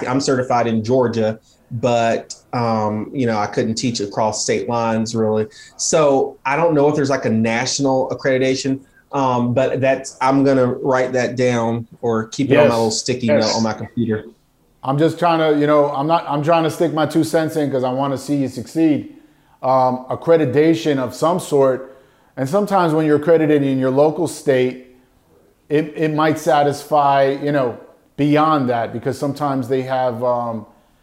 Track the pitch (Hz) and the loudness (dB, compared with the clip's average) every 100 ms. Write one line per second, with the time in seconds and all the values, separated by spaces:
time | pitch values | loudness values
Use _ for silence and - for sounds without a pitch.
0 | 135 135 139 127 127 123 117 113 107 127 | -2 -2 0 -2 0 0 0 -2 0 2
1 | 117 113 107 110 _ _ - 117 123 120 | 2 0 -2 -2 _ _ -12 -4 0 2
2 | 113 110 - - - 127 117 110 107 107 | 2 -2 -6 -18 -10 -4 -2 0 -2 -4
3 | - 143 120 107 104 - 110 113 127 117 | -6 -4 -2 -2 -2 -2 -2 -2 -4 -4
4 | 101 - 110 107 - 110 107 120 113 110 | -6 -2 -2 -2 -4 -4 -2 -2 -2 -2
5 | 110 113 107 110 110 - - - - 170 | -2 -2 0 0 -4 -8 -20 -8 -2 2
6 | 147 135 - - 131 143 170 147 143 151 | 2 2 0 -4 -4 0 2 2 2 2
7 | 139 135 127 110 113 113 127 - 139 131 | 0 -2 0 0 0 -2 -4 -2 0 0
8 | - 123 139 131 131 135 139 135 - _ | -2 -4 -2 0 0 -2 -4 -6 -8 _
9 | _ 139 131 123 120 123 131 135 131 135 | _ -2 0 0 0 0 0 0 0 0
10 | - - 131 139 135 135 123 123 147 127 | -4 -4 0 2 4 4 2 0 0 0
11 | 127 127 117 123 123 120 113 117 117 - | 0 0 -2 0 0 2 0 -2 -6 -6
12 | 120 113 110 - 135 143 143 117 113 - | -2 -2 -4 -4 2 6 6 4 0 -2
13 | - 123 120 143 110 113 110 107 110 - | -4 -2 2 2 2 0 -2 -2 -8 -4
14 | 113 107 - - _ _ _ _ 135 143 | -2 -2 -6 -20 _ _ _ _ -4 2
15 | 160 160 175 165 160 151 147 151 143 135 | 2 2 0 2 2 2 4 4 2 0
16 | 147 165 151 147 147 165 160 151 170 139 | 0 0 0 -4 2 2 2 0 -2 0
17 | 147 160 151 165 156 156 143 131 127 127 | 0 0 0 0 0 -2 -2 -2 -2 -2
18 | 139 131 - 143 127 - 107 160 160 135 | -2 -4 -4 -2 -2 -6 -8 0 2 2
19 | - - _ _ _ _ 131 131 131 123 | -4 -16 _ _ _ _ 0 2 2 0
20 | - 120 165 165 139 123 156 160 160 135 | -6 -6 2 2 4 2 4 2 0 -2
21 | 123 - 156 180 - 143 135 127 - - | -2 -2 -2 -2 0 2 2 0 -6 -20
22 | _ _ _ - 135 196 202 196 170 156 | _ _ _ -8 -2 -2 0 0 2 2
23 | 156 147 151 165 151 151 139 131 131 135 | 2 2 4 2 4 2 2 0 0 2
24 | 156 156 151 - - 127 127 127 - - | 2 2 -4 -4 0 2 2 -2 -18 -20
25 | _ _ _ _ _ _ - 151 156 160 | _ _ _ _ _ _ -4 -2 -2 -4
26 | 156 151 156 151 170 147 143 139 - 151 | -2 0 0 0 0 2 2 -2 -2 2
27 | 143 139 139 139 143 147 127 107 - _ | 4 4 2 0 -2 0 -2 -4 -16 _
28 | _ - 143 147 156 151 123 117 110 113 | _ -2 2 4 4 2 0 -2 -2 -6
29 | 135 127 143 139 147 135 117 131 127 131 | -6 -4 -6 -4 -4 -4 -2 -2 -2 -2
30 | 127 113 123 120 120 113 107 _ _ _ | -2 -2 -2 -2 -4 -8 -10 _ _ _